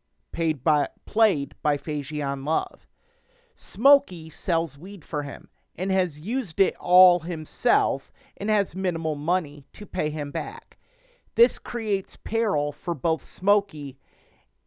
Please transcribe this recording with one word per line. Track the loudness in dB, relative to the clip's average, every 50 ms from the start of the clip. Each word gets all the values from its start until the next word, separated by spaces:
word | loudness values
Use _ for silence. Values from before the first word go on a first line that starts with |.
| _ _ _ _ _ _
paid | -6 -2 0 0 0 0
by, | 2 2 2 2 2 -2 _ _ -16
played | -4 2 4 4 4 4 2 -4 -6 -8 _
by | -2 0 0
Faison | -2 -2 -4 -6 -6 -6 -6 -6 -4 -4 -4 -4 -4 -4
Love. | -2 -2 -2 -2 -4 -10 -20 _ _ _ _ _ _ _ _ _ _ _ _ _ _ _
Smokey | -14 -12 -10 -4 2 4 6 6 6 4 0 -12 -10 -10 -10
sells | -12 -8 -4 0 0 0 0 -2 -8 -12
weed | -12 -12 -12 -14 -12
for | -8 -6 -6 -6
him | -6 -8 -12 -14 -18 _ _ _ _ _
and | -6 -2 0
has | 0 0 0 0 -4 -8
used | -6 -4 -4 -4 -4 -2 2 2
it | 2 2 0 -4
all | -2 4 8 8 8 8 6 4
himself | 0 -6 -6 -8 -8 -10 -8 -2 0 2 4 4 4 2 0 -2 -6 _ _ _ _ _ _
and | -8 -4 0
has | 0 0 0 -2 -4
minimal | -4 -2 -2 -2 -2 -2 -4 -4
money | -2 0 0 0 0 0 -4 -12 -16 -18 _
to | -16 -14 -14
pay | -8 -4 -2 -2 -2
him | -2 -4 -6 -6
back. | -6 -6 -6 -8 -10 -14 -16 _ -20 _ _ _ _ _ _ _ _ _ _ _ 2
This | 4 4 4 4 -2
creates | -10 -8 -8 -6 -2 0 0 -2 -2 -6 -14
peril | -12 -8 -4 -2 -2 0 0 0 0 -2 -2
for | -6 -8 -6 -6 -4
both | -2 0 0 0 -2
Smokey | -4 -10 -10 -4 2 2 2 2 2 -2 -8 -10 -10 -10 -12 _ _ _ _ _ _ _ _ _ _ _ _ _ _